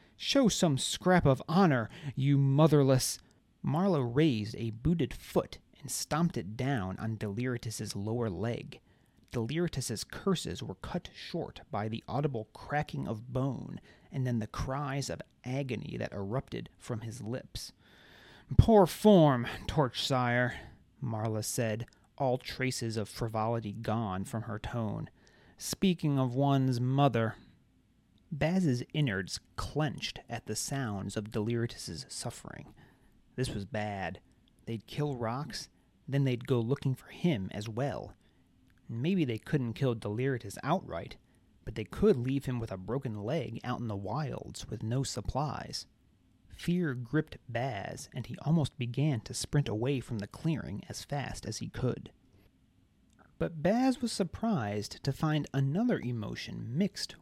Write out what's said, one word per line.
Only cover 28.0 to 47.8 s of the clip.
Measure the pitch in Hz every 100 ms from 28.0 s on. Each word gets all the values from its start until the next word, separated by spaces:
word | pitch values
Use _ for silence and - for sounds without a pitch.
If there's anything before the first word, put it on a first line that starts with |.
| _ _ _
Baz's | 143 156 190 170 123 -
innards | - 143 98 87 - - -
clenched | - 147 151 143 - - -
at | 117 -
the | 107
sounds | - 139 120 101 98 110
of | 107
Deliritus's | 113 107 117 117 - - 80 65
suffering. | - 120 - - - - - - _ _ _ _ -
This | 127
was | 104 98
bad. | 107 104 98 87 98 - _ _ _ -
They'd | 113 -
kill | - 147 127
Rox, | 113 123 156 - - _ _ _ -
then | 139
they'd | 135 123 123
go | 123
looking | 113 139 135 131
for | -
him | - 175 123 92
as | - 107
well. | 107 139 69 95 - _ _ _ _ _ _ -
Maybe | 117 151 190 139
they | 110
couldn't | - 151 120
kill | 110 135
Deliritus | 117 104 107 135 123 101 -
outright, | 131 185 - 85 - - _ _ _ _ -
but | 107
they |
could | 107 - 208 143
leave | 127 135 131
him | 123
with | 113
a | 95
broken | 92 131 131 107
leg | 104 160 120 117
out | - -
in | 117
the | 101
wilds | 98 123 143 - - - -
with | 110
no | 110 131
supplies. | 131 - - 127 147 107 - - - _ _ _ _ _ -
Fear | - - 175 165 123
gripped | 117 151 151 - -
Baz, | 117 135 104